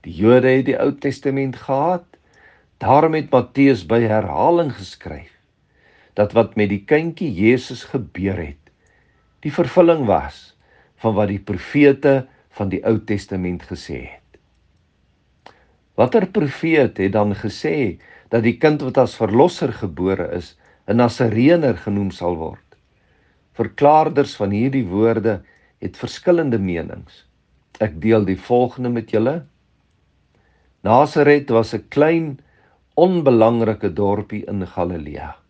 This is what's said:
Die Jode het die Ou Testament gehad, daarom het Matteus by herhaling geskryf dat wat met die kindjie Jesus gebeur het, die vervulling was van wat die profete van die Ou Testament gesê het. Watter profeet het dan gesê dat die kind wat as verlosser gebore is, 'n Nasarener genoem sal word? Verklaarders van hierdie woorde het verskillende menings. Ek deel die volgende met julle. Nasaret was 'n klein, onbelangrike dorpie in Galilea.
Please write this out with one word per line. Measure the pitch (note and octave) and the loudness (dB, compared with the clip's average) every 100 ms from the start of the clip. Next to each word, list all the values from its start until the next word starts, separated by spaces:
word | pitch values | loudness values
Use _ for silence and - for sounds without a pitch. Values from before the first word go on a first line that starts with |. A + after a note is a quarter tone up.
Die | - E2 | -16 0
Jode | G#2 B2+ B2+ C3 | 4 6 6 2
het | C3+ | 0
die | - | 0
Ou | C#3 | -2
Testament | C#3+ C#3+ - C#3 C3+ C3+ B2 - | -2 -6 -4 -4 -4 -4 -8 -4
gehad, | C3+ D#3 F3+ F3 _ _ _ _ _ _ _ | -2 0 -2 -6 _ _ _ _ _ _ _
daarom | G#2+ C#3 D#3+ | 2 4 4
het | D#3 C#3+ | 0 2
Matteus | C3 B2 - C#3 A#2+ - | 0 0 2 4 4 0
by | A#2 | 0
herhaling | A#2 G#2+ - D2 C3 E3+ E3 | 2 0 -2 -2 2 2 0
geskryf | A#2 F#2+ - F2+ D2 - _ _ _ _ _ _ _ _ - | -6 -16 -16 -16 -16 -18 _ _ _ _ _ _ _ _ -2
dat | G#2 | 0
wat | A2 G#2+ - | 2 0 0
met | G#2 | -2
die | G2 - | -2 0
kindjie | D3+ E3 D#3+ D#3+ | 0 0 -6 -8
Jesus | F2+ A2 B2 - B2 - | 0 2 2 -2 -16 -8
gebeur | C#3 F#2 - G2 F#2 | -8 -8 -6 -6 -6
het, | D#2 D2+ _ _ _ _ _ _ _ _ | -10 -14 _ _ _ _ _ _ _ _
die | D3+ | -8
vervulling | C#3 E3 - E3+ E3 A#2+ | -4 0 4 4 4 2
was | E2+ C#2 - - _ _ _ _ _ | 0 -2 -14 -20 _ _ _ _ _
van | A2+ G#2+ | -2 0
wat | G#2 | -2
die | G2+ | -4
profete | - F#2 - C#3+ C#3+ C#3 D3 C3+ C3 _ _ | -6 -8 -4 4 4 4 2 2 -2 _ _
van | - G2+ | -8 -6
die | F#2 - | -2 -2
Ou | A2 - | -2 -2
Testament | G#2 - F#2+ F2+ F2 - | -8 -6 -6 -6 -8 -10
gesê | E2+ - C2 - | -14 -12 -14 -14
het. | - _ _ _ _ _ _ _ _ _ _ _ _ - _ _ _ _ - | -20 _ _ _ _ _ _ _ _ _ _ _ _ -20 _ _ _ _ -2
Watter | A#2+ A3+ F#3+ | 2 2 0
profeet | G#3+ D3+ - E3 D#3+ A#2+ - | -2 -4 -4 0 2 0 0
het | G2 | -2
dan | G#2+ G#2 G2+ | 0 0 -2
gesê | A2 - D3+ D#3 A#2 F2 - - _ | -8 -6 -4 -2 -4 -6 -18 -20 _
dat | A#2 A2+ | 0 0
die | A#2+ | 2
kind | D#3 D3+ | 2 2
wat | B2+ C3 | -2 0
as | A#2 - | 0 0
verlosser | A2 A2 E3+ - C#3 | 0 4 2 2 -6
gebore | A2+ G2 D2 F#2 F#2+ E2+ | -6 -10 -4 -4 -2 -4
is, | F2 - _ _ _ - | -8 -10 _ _ _ -2
'n | A2+ | 2
Nasarener | A#2+ - A#2+ A2 C3 F3 D3 F#2+ | 2 2 -2 2 4 4 2 -2
genoem | - G2+ G2 | -4 -4 -4
sal | F2+ F2 E2+ | -4 -6 -6
word? | D#2+ - _ _ _ _ _ _ _ _ _ | -8 -14 _ _ _ _ _ _ _ _ _
Verklaarders | - A2+ - C#3+ D#3 D#3 - C#3 - | -8 -8 2 4 4 2 0 -2 -4
van | G2+ | -4
hierdie | G#2 B2+ C3+ G#2 | -2 -2 -2 -4
woorde | F#2+ A2+ A2+ G#2+ G2 - _ _ _ | 0 0 0 -2 -4 -10 _ _ _
het | - - | -14 -10
verskillende | - - - E3+ D3+ A2+ | -14 -6 0 0 2 -2
menings. | F#2+ E2+ D2+ - - _ _ _ _ _ _ - | -2 -4 -8 -14 -18 _ _ _ _ _ _ -6
Ek | G#2+ D#2+ | -6 -2
deel | A2 A2 | 2 2
die | G2 F#2 | 2 -4
volgende | - B2 B2 B2+ B2 | 0 0 0 -4 -6
met | A#2 A2+ | -6 -2
julle. | A2 A2+ E3 C#3 _ _ _ _ _ _ _ _ _ _ _ _ _ | -2 0 -4 -10 _ _ _ _ _ _ _ _ _ _ _ _ _
Nasaret | - A#2+ C#3+ D#3 C#3+ D3 B2 | 2 4 4 4 4 4 4
was | A2+ A2 | 0 0
'n | G#2+ - | -6 -6
klein, | - D3+ E3 D#3+ C3+ _ _ _ _ _ | 0 2 2 -2 -10 _ _ _ _ _
onbelangrike | - F3+ F3+ C#3 A#2 A2 A#2+ A2+ G#2+ G2+ | 2 2 4 4 6 4 4 0 -2 -4
dorpie | E2 G2+ G#2 G2+ G#2 - | -2 -2 -2 -6 -10 -8
in | G2+ F2 | -8 -8
Galilea. | - F2 F2 D2 C#2 D2+ - | -6 -6 -6 -10 -12 -14 -16